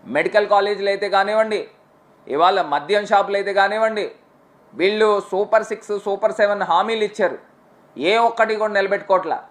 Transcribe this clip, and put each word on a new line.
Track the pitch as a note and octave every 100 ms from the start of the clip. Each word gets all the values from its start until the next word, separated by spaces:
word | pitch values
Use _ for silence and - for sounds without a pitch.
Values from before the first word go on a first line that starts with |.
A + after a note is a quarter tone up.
మెడికల్ | - C3+ F3 G#3 G#3
కాలేజీలు | G3+ G3+ G3+ G3+
అయితే | G3 G3+
కానివ్వండి, | F#3+ G3 G#3+ A3 G#3 C#3+ _ _ _ _ _ -
ఇవాళ | C#3 F3 G3 D#3+
మద్యం | C#3+ D3 G#3 G#3
షాపులు | G#3 G3 G3+
అయితే | G3+ G3
కానివ్వండి, | G3 G#3+ A3 G#3+ E3+ - _ _ _ _ _
వీళ్ళు | A#2+ F#3 G#3+ G#3+ G3+ G3
సూపర్ | F#3+ G#3 A3+ G#3
సిక్స్, | G#3+ - G#3 G3
సూపర్ | G3 A3 G#3
సెవెన్ | G3+ G3+ F3+
హామీలు | E3+ G#3 A3+ G#3
ఇచ్చారు, | - F3+ B2 - _ _ _ _ -
ఏ | D#3 A3 A#3
ఒక్కటి | A#3 A3 G#3+
కూడా | G#3+ G3+
నిలబెట్టుకోవట్లా. | G3 G3 - G3 E3 A#2 -